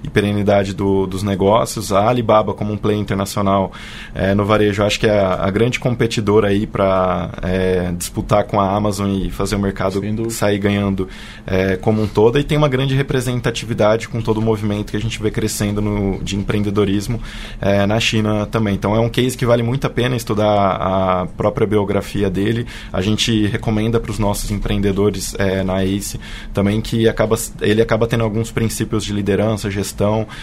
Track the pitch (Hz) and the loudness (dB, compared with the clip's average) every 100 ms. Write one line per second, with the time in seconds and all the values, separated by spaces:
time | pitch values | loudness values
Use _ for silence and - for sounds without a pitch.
0 | - - 101 104 101 101 98 95 98 98 | 0 0 2 0 2 2 2 -2 2 2
1 | 95 92 101 98 98 110 127 - 95 95 | 0 -2 -2 2 4 4 2 -4 0 2
2 | 107 123 110 107 104 98 104 104 107 104 | 2 2 4 4 4 -4 -4 -2 0 0
3 | 98 98 98 - 101 98 92 - - - | -2 -2 -2 -2 0 2 0 -6 -14 -14
4 | - - 95 101 101 107 104 98 104 - | -10 -2 0 2 4 4 4 2 0 2
5 | 113 104 95 92 95 98 117 120 135 120 | 2 4 2 0 0 2 0 0 -2 0
6 | 113 117 101 104 101 101 107 - 98 95 | 0 0 4 4 4 0 -2 0 2 2
7 | 92 90 87 - 92 92 92 92 87 87 | 2 0 -4 -6 -2 0 2 0 0 -4
8 | - - 95 104 101 107 98 101 104 98 | -6 -6 2 2 2 0 2 2 0 0
9 | 101 98 87 - 98 104 101 95 92 98 | -2 0 -2 -4 -2 0 -2 0 -2 -2
10 | 101 110 113 113 104 104 101 101 101 95 | -4 -4 -4 -2 0 2 2 2 0 -2
11 | 92 - - - - 95 95 95 - 107 | -4 -8 -16 -14 -4 0 2 0 0 0
12 | 104 104 110 131 143 147 151 127 135 135 | 0 4 4 4 0 2 2 2 0 0
13 | 135 131 123 123 120 117 110 104 107 113 | 0 -2 -2 -2 -2 -4 -6 2 4 2
14 | 113 117 113 110 113 107 107 101 104 107 | -2 -6 -2 0 2 0 -2 -4 -4 -4
15 | 113 - 107 110 110 - 104 104 104 104 | -4 -4 -4 -2 -4 -2 -2 0 -2 0
16 | 98 92 - 98 98 107 104 101 101 98 | 0 -2 -4 -4 -2 0 0 0 2 0
17 | 101 113 - - - - 101 101 101 110 | -2 -6 -6 -10 -12 -4 0 2 2 2
18 | - 113 107 107 104 113 107 98 101 107 | 2 0 0 0 0 0 0 0 0 2
19 | 117 117 127 123 123 120 117 135 - - | 2 2 0 0 2 2 2 -2 -2 0
20 | 123 127 113 104 107 104 98 90 92 95 | 0 -2 -2 2 4 4 2 2 0 2
21 | 95 92 90 - 104 104 104 104 98 101 | 2 0 -2 0 0 2 2 2 2 -2
22 | 98 101 101 90 104 117 117 - - - | -2 -2 -2 0 0 -2 -4 -10 -8 -2
23 | 95 107 - 110 104 110 - 107 110 117 | 0 0 2 2 2 0 0 0 2 0
24 | 113 107 104 101 - 101 101 104 101 95 | -2 -2 -2 -2 -4 -4 -2 0 0 2
25 | 104 95 - - 98 95 95 92 95 101 | 0 0 -8 -2 -2 0 0 0 0 -2
26 | 101 - - - - - 101 107 113 117 | -4 -10 -10 -12 -6 0 2 0 0 2
27 | 110 107 110 110 - - 98 107 113 113 | 2 2 0 0 -2 -2 0 2 4 2
28 | 117 117 113 104 113 - 110 - 110 110 | 2 0 0 -2 -4 -2 -2 -2 -2 -2
29 | 98 101 101 98 104 107 104 98 98 - | -2 -4 0 2 2 0 -2 -4 -4 -2
30 | 104 110 107 - | 0 0 -2 -8